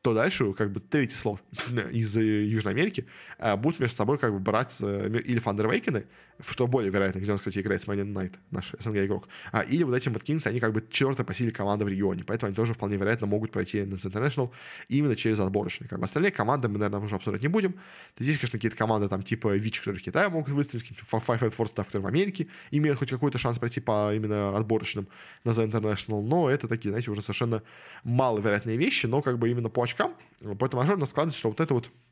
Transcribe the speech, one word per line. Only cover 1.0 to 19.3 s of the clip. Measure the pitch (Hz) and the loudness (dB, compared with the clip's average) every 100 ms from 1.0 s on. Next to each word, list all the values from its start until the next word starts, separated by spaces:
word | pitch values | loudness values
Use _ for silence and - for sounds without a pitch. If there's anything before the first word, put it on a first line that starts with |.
| 127 - | 2 0
слот | 120 101 - - - | -2 -4 -8 -10 -4
<laughs> | 123 104 | -2 -2
из, | 117 110 104 | 0 0 2
э, | 110 107 107 | 4 4 2
Южной | 110 104 | 2 0
Америки, | 104 190 - - - - - | 0 0 -2 -10 -12 -20 -4
э, | 107 101 | 0 2
будут | 127 165 | 2 2
между | 123 - | -2 0
собой, | 107 143 | 0 2
как | 120 | 2
бы, | 101 | 0
брать, | 95 107 127 - | 2 2 0 -4
э, | 101 101 101 | -2 -2 0
м-, | 113 | -2
или | - 120 | 0 0
Thunder | 113 101 107 | 0 0 2
Awakeны, | 220 - 127 - - - _ | 2 2 -2 -4 -18 -20 _
что | - - 123 | -12 -2 2
более | 127 101 | 2 2
вероятно, | 98 98 95 | 2 2 0
где | 101 | -2
он, | 101 | -2
кстати, | 101 98 | -2 -2
играет | 98 95 | 0 0
с | - | 0
Man | 101 | -4
in | 101 | -2
Night, | 98 95 - _ | -4 -6 -8 _
наш | - - - | -8 -8 -8
С | 113 | -2
Н | |
Г | 107 | 0
игрок, | 98 98 - - - | 0 0 -6 -18 -4
а, | 110 | -2
или | - 139 | 0 0
вот | 156 123 | 2 0
эти | 123 | 0
Mad | 110 | -4
Kings, | - 156 147 | -2 -2 0
они | 117 | 0
как | 113 | 2
бы | 110 110 | 0 -2
четвертая | - 131 135 123 | 0 0 0 -4
по | |
силе | 107 120 | -2 -2
команда | 110 101 104 | -2 0 0
в | 104 | 0
регионе, | 95 98 90 | 2 0 0
поэтому | - 113 104 | -4 -4 -2
они | |
тоже | 98 113 | 0 -2
вполне | 113 104 101 | 0 -2 0
вероятно | 101 117 104 | 0 0 0
могут | 104 107 | 0 -2
пройти | 107 95 107 | -2 -2 -2
на | 98 | -2
International | 95 98 101 135 127 123 - - - - | -4 -6 -2 -2 0 -2 -4 -18 -18 -2
именно | 135 147 113 | 0 2 2
через | 113 107 | 2 2
отборочные. | 95 101 101 - - | 2 2 -2 -6 -8
Как | - | -6
бы | |
остальные | - - 190 | -2 2 0
команды | 185 113 139 120 | 2 2 2 2
мы, | 101 | 0
наверное, | 104 101 | 0 0
уже | 104 101 | -2 -4
обсуждать | - 98 | -2 -2
не | 135 | 0
будем. | 202 190 180 - - - - | 2 0 -4 -14 -20 -20 -6
Здесь, | 123 151 | -2 0
конечно, | 123 113 | -2 -2
какие-то | 110 - | -2 0
команды | 110 110 101 | 2 2 2
там | 95 | -2
типа | 98 | -2